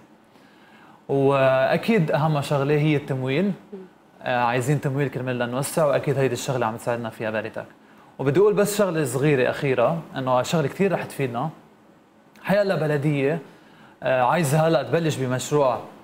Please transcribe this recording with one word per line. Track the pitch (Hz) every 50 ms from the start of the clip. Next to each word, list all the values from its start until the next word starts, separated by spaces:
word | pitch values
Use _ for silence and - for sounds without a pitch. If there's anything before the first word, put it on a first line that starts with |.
| - _ - _ _ _ _ - - - - - - - - - - - - - - -
وأكيد | 139 139 135 139 139 135 135 131 131 131 131 - 160 165 - 220 233 214 156 156
أهم | 151 143 151 160 156 143
شغلة | 135 - 151 139 135 143 151
هي | 147 147 156 151
التمويل. | 139 147 - 139 131 127 131 135 151 196 208 165 - - - 208 190 185 180 - _ _ _ _ -
آه، | - 131 127 120
عايزين | 120 117 120 131 120 139 151 135
تمويل | - 143 131 143 143 127
كرمال | - 131 127 127 123 120
لنوسع، | 120 120 123 131 143 - - 175 156
وأكيد | 143 127 - - 147 127 139
هيدي | 135 123 120
الشغلة | 117 - - 127 123 117
عم | 110 117
تساعدنا | 113 - 123 120 117 117 113
فيها | - - 117 107
باريتك. | 110 107 104 110 - - - - - - - - - - - - - -
وبدي | 135 143 139 175
أقول | 208 214 202
بس | 185 202 202 - -
شغلة | 208 185 160 160 151
صغيرة | 123 120 127 139 156 143 123 123 120
أخيرة، | 117 - 151 139 127 120 117 135 170 165 - - -
إنه | 135 131 131 127 127
شغلة | 123 - 175 160 143 131
كتير | - - 196 196
رح | 170 139 -
تفيدنا. | - - - 139 120 117 120 143 160 - - - - - _ - - - - _ _ _ _ _ - _ -
حيلا | - - 190 208 202 196 180
بلدية، | 151 156 151 151 143 135 156 147 139 135 139 165 160 - - - - - - - - - - - -
آه، | 135 131 131 127
عايزة | 123 120 151 175 165 131 151 156 156 165
هلأ | 165 147
تبلش | 127 117 135 170 165 156 127
بمشروع | 123 131 123 127 123 - - 147 147 139 127 113 107 - - - -